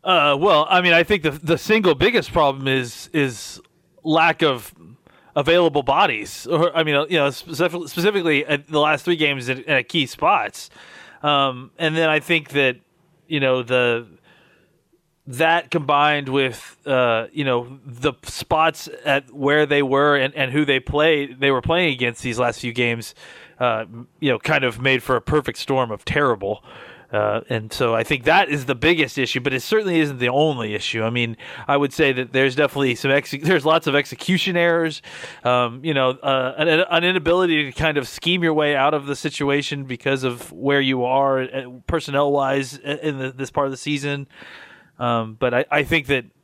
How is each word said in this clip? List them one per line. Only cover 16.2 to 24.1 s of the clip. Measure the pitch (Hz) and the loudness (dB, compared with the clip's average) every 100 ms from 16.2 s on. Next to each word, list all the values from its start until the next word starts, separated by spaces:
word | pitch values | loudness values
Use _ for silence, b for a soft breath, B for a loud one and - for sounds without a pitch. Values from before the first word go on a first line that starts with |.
| 135 | 0
with, | 135 131 113 - - - | 0 0 -4 -16 -14 -2
uh, | 131 123 113 113 | 2 2 0 -2
you | 151 139 | -4 0
know, | 123 123 135 135 | -2 -4 -16 -18
the | 120 143 127 | -4 -4 -4
spots | - - - 160 160 - - - 147 | -14 -12 -2 2 2 0 -16 -8 0
at | 139 127 | 0 -2
where | 143 139 151 | -4 2 2
they | 147 143 | 4 2
were | 135 139 147 143 | 2 2 4 2
and, | 135 | 0
and | 151 131 | -2 -2
who | 139 143 | 0 2
they | 135 | 0
play, | - 147 156 151 139 | 0 2 4 2 -2
they | 127 139 | -2 2
were | 131 | 2
playing | 135 170 170 | 2 2 2
against | 127 120 117 | 0 -2 -2
these | 127 117 | -6 0
last | 120 - | -2 -2
few | 123 | -6
games, | 117 120 117 113 - B B B B | -2 -2 -2 -8 -18 B B B B
uh, | 123 110 110 117 123 | -2 -2 -6 -14 -18